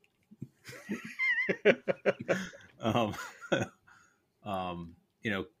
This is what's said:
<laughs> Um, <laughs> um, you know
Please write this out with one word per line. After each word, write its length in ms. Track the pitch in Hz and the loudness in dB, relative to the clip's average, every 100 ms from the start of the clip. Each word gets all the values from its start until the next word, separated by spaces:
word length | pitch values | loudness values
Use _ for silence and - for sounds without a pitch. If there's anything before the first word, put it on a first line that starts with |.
<laughs> 1700 | _ _ _ - - _ - - - 208 - - 1047 906 1047 - 208 - - - 196 - - 185 185 - - - | _ _ _ -16 -16 _ -16 -12 -8 -6 -6 -2 0 2 0 4 4 4 2 -2 0 0 0 -2 -4 -12 -20 -4
Um, 340 | 113 113 107 - - - - | 2 2 2 -2 -10 -10 0
<laughs> 960 | 160 - - - - _ _ _ _ | 0 0 -6 -20 -20 _ _ _ _
um, 500 | 107 95 90 87 85 87 _ _ | -6 -4 -2 -4 -8 -14 _ _
you 80 | 113 | -2
know 160 | 98 - _ | -2 -2 _